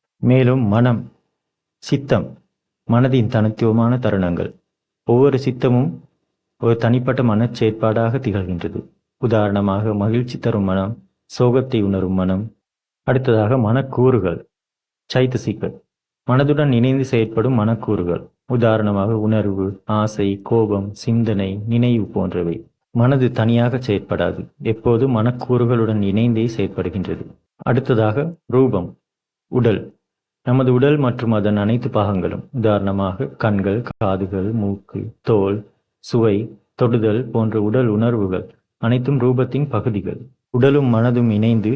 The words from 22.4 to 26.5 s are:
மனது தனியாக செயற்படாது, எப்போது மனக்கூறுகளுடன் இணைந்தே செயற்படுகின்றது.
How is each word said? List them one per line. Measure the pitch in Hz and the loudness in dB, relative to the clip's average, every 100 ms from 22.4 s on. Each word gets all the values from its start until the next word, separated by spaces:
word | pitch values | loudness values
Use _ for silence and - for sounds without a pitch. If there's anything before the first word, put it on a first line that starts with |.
| 87 76 - _ _ | -4 -4 -10 _ _
மனது | 120 123 139 123 | 0 2 2 0
தனியாக | 127 113 117 120 120 | 0 2 2 2 -2
செயற்படாது, | 123 98 - 85 87 85 90 _ | -2 -2 -2 -2 -2 -4 -10 _
எப்போது | 110 113 123 117 135 | -4 -2 0 2 2
மனக்கூறுகளுடன் | 117 117 123 - 123 120 123 110 110 | 2 0 -2 -2 0 2 2 0 0
இணைந்தே | 98 98 120 113 | 0 0 2 0
செயற்படுகின்றது. | 117 | -2